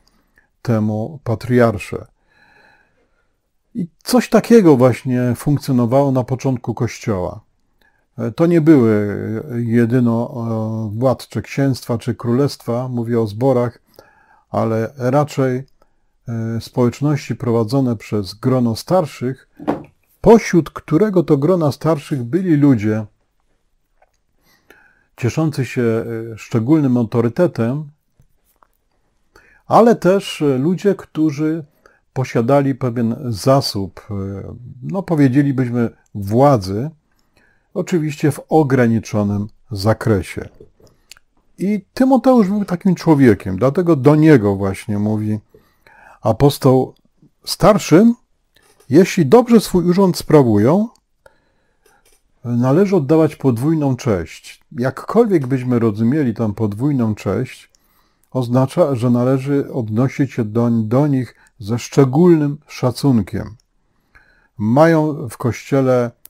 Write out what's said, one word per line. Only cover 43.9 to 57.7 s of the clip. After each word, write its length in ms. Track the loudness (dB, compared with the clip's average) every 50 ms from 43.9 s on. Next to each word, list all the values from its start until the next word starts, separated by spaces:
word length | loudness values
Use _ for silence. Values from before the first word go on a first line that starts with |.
| 2
do 200 | 2 4 4 4
niego 400 | 6 6 6 6 6 4 2 0
właśnie 440 | 0 -2 -4 -6 -6 -8 -6 -4 -2
mówi 400 | -2 -2 -2 -4 -4 -4 -6 -6 -8 _ _ _ _ _ _ _ _ _ _ _ -20 -20 -16 _
apostoł: 720 | -4 -4 0 2 2 2 2 2 2 2 2 2 0 -2 -8 _ _ _ _ _ _ _ _ _ _
"Starszym, 680 | -12 -4 2 4 4 4 2 2 4 6 6 6 6 4 0 _ _ _ _ _ _ _ _ _ _ _ _ _ 2
jeśli 360 | 4 4 4 4 2 0 2
dobrze 340 | 4 4 4 6 6 4 4
swój 300 | 4 2 0 0 0 2
urząd 280 | 2 2 2 2 0
sprawują, 720 | -2 0 4 4 4 6 4 4 4 4 4 2 2 0 -2 _ _ _ _ _ _ _ _ _ _ _ _ _ _ _ _ _ _ _ _ _ _ _ _ _ _ _ _ _ _ -8
należy 520 | -4 -2 0 0 2 2 2 2 2 0
oddawać 400 | 0 2 2 2 2 2 0 -2
podwójną 600 | -2 -2 0 0 0 0 0 0 0 0 -2 -2
cześć". 640 | -2 -2 -2 -2 -2 -4 -6 -12 -20 -20 -20 -20 _ _ -12
Jakkolwiek 760 | -8 -6 -4 -4 -6 -8 -8 -2 2 2 2 4 2 0 0
byśmy 320 | -2 -4 -4 -2 -2 0 0
rozumieli 540 | 0 0 0 0 0 0 0 0 -2 -2 -2
tę 200 | -4 -4 -4 -4
podwójną 640 | -4 -4 -4 -4 -4 -4 -2 -2 -2 -2 -2 -4
cześć, 560 | -4 -4 -4 -4 -4 -4 -8 -12 -18 -20 _